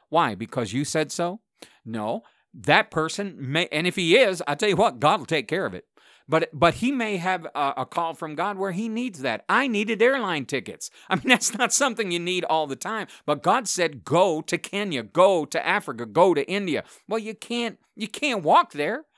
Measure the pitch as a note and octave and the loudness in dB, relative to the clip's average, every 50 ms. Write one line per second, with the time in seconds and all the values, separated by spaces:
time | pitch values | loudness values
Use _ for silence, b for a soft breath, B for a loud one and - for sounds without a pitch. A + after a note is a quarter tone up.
0 | _ _ D3 D#3+ E3 B2+ G2+ F#2 A2+ - - C3 A#2 F#2 G#2 C3+ D3 - - D#3+ | _ _ 0 2 2 2 -2 -4 -8 -6 -4 -4 -4 -2 -2 -4 -4 -2 -2 -2
1 | D#3 - - - E3+ F3 F#3+ A3+ _ _ _ B B B B B B A2+ A2 A2+ | -2 -2 -4 -4 -4 -4 -6 -8 _ _ _ B B B B B B -10 -8 -4
2 | G#2 A2 D3 A3+ b b b b b b - D3+ G#2 D3 D3+ G3+ - - - E3 | -4 -4 -4 -6 b b b b b b -20 -4 2 4 4 4 4 2 -2 -4
3 | D#3 D#3+ - - G3+ G3 - - C#3 B2+ C#3+ E3 F3+ - - D3+ E3+ F3+ - G3 | -4 -2 -4 -6 -8 -8 -8 -10 -6 -2 -2 -2 -2 -2 -2 -2 -2 -2 -2 0
4 | F3 D#3+ F3+ C4 B3+ G3+ F#3 D#3+ E3+ C#3+ D3 - A3 G#3 F#3 D3+ A3 G#3+ B2+ A#2 | 2 4 6 6 6 4 2 -2 -4 -4 -2 0 0 2 4 4 2 2 2 2
5 | C3+ - G3+ F#3+ C3 - E3 D3 A2+ - D3+ F#3+ F3 A2+ F2+ F2+ - _ _ b | 2 2 2 2 0 -2 -2 -2 -2 -2 -4 -2 -2 -4 -6 -10 -14 _ _ b
6 | b b b b b - D3 D#3+ E3 - - C#3 E3+ E3+ D3+ - A3 B3+ C#4+ B3+ | b b b b b 0 0 0 0 -2 0 2 4 4 4 2 0 0 0 0
7 | A3+ G#3+ G3+ F3 E3 F#3 F#3 F3 D#3+ D3+ - C3+ C#3+ C#3 C3+ C3 C3 - - F3 | -2 -2 -2 -2 -2 -2 -2 -2 -6 -6 -4 -2 -2 0 -2 -4 -6 -4 -2 -2
8 | E3+ E3 D#3 - E3+ D#3 D3+ D3 F3 G3+ G3+ F#3+ G3 G3 E3+ F#3+ A3+ A3+ A3 A3+ | -2 -2 -4 -6 -10 -8 -4 -4 -4 -4 -2 -4 -4 -4 -2 -4 -4 -4 -4 -4
9 | B3 B3+ F#3 C#3 B2+ B2+ A2 G#2+ - - F#3+ A#3 C#4 C4+ A3 G3+ G#3+ G#3 A3+ F#3+ | -6 -6 -8 -4 -4 -4 -4 -4 -2 0 0 0 2 2 0 0 0 0 2 4
10 | A3+ B3 C4+ C4+ A3 F#3+ E3 D3 B2 - C#3+ B2+ - - D#3 - - B B B | 4 4 4 2 0 -2 -2 -4 -4 -4 -4 -4 -4 -8 -10 -12 -14 B B B
11 | B B F#3+ D#3+ - - B3 A#3 - - - G3+ B3 A#3 - - C#4+ C4+ A3+ - | B B -4 0 2 2 2 4 2 -2 -2 -2 0 0 2 2 2 2 0 -2
12 | A3 F#3 F3 E3+ E3+ F3 F#3 F3+ E3 - D#3 D#3+ D#3 C#3 C3+ B2+ - G3 A3 A3 | -2 -2 -2 -2 -2 -2 -2 -2 0 0 0 0 0 -2 -6 -8 -6 -6 -6 -6
13 | F#3 B B B B - D3 C#3 - F3 G#3 B3+ C#4+ C#4+ - F#3 E3+ D#3+ D3 A#2 | -8 B B B B -4 -2 0 2 2 2 2 0 -2 0 0 0 0 -2 -6
14 | - - D#3+ E3+ F#3+ G3 D#3+ D#3+ D#3+ - F3 E3 - - - G3+ G#3 G3 D#3 B2 | -4 2 4 4 6 4 2 0 -2 -4 -4 -6 -4 -6 -6 -4 -4 -2 -4 -4
15 | A2 G2 - E3 F#3 G3+ F#3+ E3 D3 - - - - D#3+ F#3 G#3 - D#3+ B2+ A2+ | -6 0 4 6 6 6 6 4 0 -2 -4 -2 0 0 0 -2 -2 -6 -8 -8
16 | A#2+ A2 G2+ D#3 F3+ F#3+ D#3+ C#3+ C3+ - F3+ G3+ G3 F3+ C#3 G#2+ B B B B | -10 0 2 4 6 6 4 2 0 -2 -4 -4 -2 -2 -4 -4 B B B B
17 | B - G3+ A3+ G#3 A3 G#3+ - - - A#3+ A#3+ A#3+ A3+ - - _ _ _ - | B -6 -6 -6 -6 -8 -12 -12 -10 -6 -4 -4 -4 -6 -8 -12 _ _ _ -10
18 | A3 - - - C#4+ D4 B3 G3+ D3+ D3+ G3+ E4+ E4 - - C#3+ D3 E3 A3 D4+ | -10 -8 -6 -4 -2 -2 -2 0 2 4 6 6 4 2 -2 -4 -2 -2 -2 -4
19 | D#4+ _ b | -8 _ b